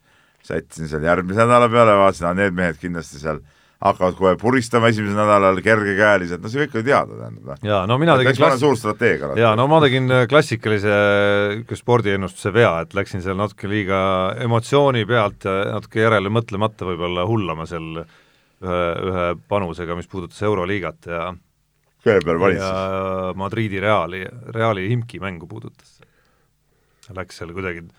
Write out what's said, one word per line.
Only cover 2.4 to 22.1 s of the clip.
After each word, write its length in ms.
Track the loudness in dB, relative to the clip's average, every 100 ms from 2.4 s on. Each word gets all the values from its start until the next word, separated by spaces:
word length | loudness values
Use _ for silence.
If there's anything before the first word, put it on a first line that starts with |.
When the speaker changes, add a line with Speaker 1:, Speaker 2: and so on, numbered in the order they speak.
| 0 0
Speaker 1:
mehed 240 | -2 -4
kindlasti 400 | -8 -8 -10 -10
seal 180 | -8 -8 -10 _ _ _ -2
hakkavad 300 | 0 0 2
kohe 140 | 2 2
puristama 480 | 0 0 0 2 2
esimesel 240 | 2 0 0
nädalal 400 | 4 6 4 2
kergekäeliselt, 800 | 2 2 2 2 4 4 2 -8
no 80 | -6
see 140 | -6
kõik 100 | -4 -4
oli 60 | 0
teada, 300 | 0 0 -8
tähendab, 240 | -14 -16 -14
noh. 140 | -8 -2
Speaker 2:
Jaa, 160 | -2 0
no 120 | 0
mina 140 | 2 2
Speaker 1:
Et 80 |
Speaker 2:
tegin 80 | 2
Speaker 1:
eks 80 | 2
ma 60 | 2
olen 80 | 4
Speaker 2:
klass-, 80 |
Speaker 1:
suur 140 | 2 2
strateeg 420 | -2 0 0 0
alati. 200 | -2 2
Speaker 2:
jaa, 100 | 4 4
no 60 | 4
ma 80 | 6
tegin, 260 | 6 4 2 2
äh, 100 | 4
klassikalise, 600 | 4 2 -2 -2 0 2 2 4 4 2 2 0 -4
äh, 120 | -8 -6
spordiennustuse 760 | 0 2 2 -2 -2 -6 -2 2
vea, 160 | 4 2
et 140 | -2 -6
läksin 240 | -6 -6
seal 160 | -4 -4
natuke 320 | -4 -6 -6
liiga 300 | -4 -2 0 0 0 -2 -4
emotsiooni 600 | -2 -2 2 2 2 2 0
pealt 400 | 0 0 -2 -4
ja 300 | -2 -2 -4
natuke 260 | -6 0
järele 300 | 2 2 2
mõtlemata 560 | -2 -2 -2 -4 -4 -6
võib-olla 400 | -4 -4 -2 0
hullama 380 | 0 -2 -6 -8
seal 300 | -10 -10 -10
ühe, 800 | -14 _ _ _ _ _ -4 -2 -2 -2 -4
ühe 160 | -2 -2 -4 -4
panusega, 480 | -4 -4 -6 -8
mis 160 | -8 -8
puudutas 320 | -10 -12 -6
Euroliigat 640 | -2 -2 -2 -4 -6 -10 -10
ja 160 | -8 -8 -10 _ _ _ _ _ _
Speaker 1:
Kelle 220 | 2